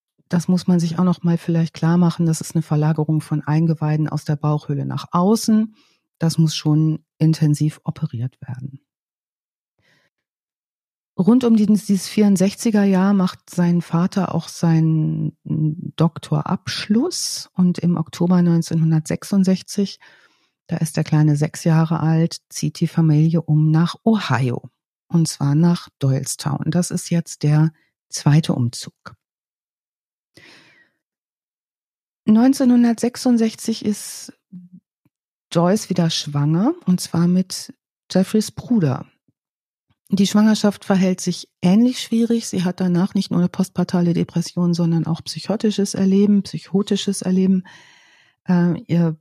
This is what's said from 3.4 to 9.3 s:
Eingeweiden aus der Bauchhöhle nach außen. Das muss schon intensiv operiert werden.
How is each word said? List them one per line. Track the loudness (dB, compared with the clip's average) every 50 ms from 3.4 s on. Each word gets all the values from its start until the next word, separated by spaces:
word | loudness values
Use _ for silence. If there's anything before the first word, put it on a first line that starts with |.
| -2
Eingeweiden | -2 0 0 2 0 0 -2 -2 -2 0 -2 -2 -2
aus | -4 -6 -4
der | -4 -4
Bauchhöhle | -2 -2 -2 -2 -2 -4 -6 -6 -6 -6
nach | -6 -6 -8 -8 -4 -2
außen. | 0 2 2 2 2 2 2 2 2 2 -2 -6 _ _ _ _ _ _ _ _ -4
Das | -4 -2 0
muss | 2 0 0 0
schon | -2 -2 0 2 2 2 0 0 -4 _ _ _ 0
intensiv | 2 2 2 2 2 2 2 2 0 -2 -2 -4 -8
operiert | -10 -6 -6 -6 -6 -6 -6 -8 -8 -10 _
werden. | -16 -16 -14 -14 -14 -16 -16 -18 _ _ _ _ _ _ _ _ _ _